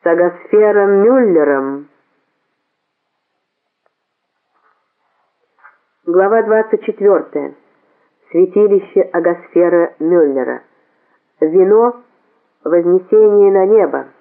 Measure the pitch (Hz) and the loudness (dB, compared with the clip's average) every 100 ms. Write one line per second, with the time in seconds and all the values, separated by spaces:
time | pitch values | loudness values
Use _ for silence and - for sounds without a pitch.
0 | 175 170 175 175 - 214 214 208 196 196 | -2 0 -2 -4 -2 0 2 0 0 2
1 | 214 262 233 165 143 139 135 139 147 _ | 2 2 2 0 0 -2 -4 -10 -16 _
2 | _ _ _ _ _ _ _ _ _ _ | _ _ _ _ _ _ _ _ _ _
3 | _ _ _ _ _ _ _ _ _ _ | _ _ _ _ _ _ _ _ _ _
4 | _ _ _ _ _ _ _ _ _ _ | _ _ _ _ _ _ _ _ _ _
5 | _ _ _ _ _ _ - _ _ _ | _ _ _ _ _ _ -20 _ _ _
6 | 170 175 196 226 214 220 214 214 - 208 | -4 -2 0 0 0 -2 -2 -6 -6 -2
7 | 202 185 151 147 143 143 _ _ _ _ | 0 0 -2 -10 -12 -16 _ _ _ _
8 | _ _ _ 165 185 202 208 196 - - | _ _ _ -2 -2 0 0 0 -2 -4
9 | - 170 170 170 - 170 175 170 170 - | -4 -4 -4 -6 -4 -2 0 0 -2 -6
10 | 160 175 147 135 123 123 _ _ _ _ | -2 0 0 -2 -6 -10 _ _ _ _
11 | _ _ _ _ 156 175 185 214 240 240 | _ _ _ _ -2 0 2 2 0 -4
12 | _ _ _ _ _ _ 147 170 170 185 | _ _ _ _ _ _ -4 -2 0 -2
13 | 180 214 214 208 196 196 190 220 175 139 | 0 2 4 4 2 2 2 2 0 -4
14 | 135 _ | -12 _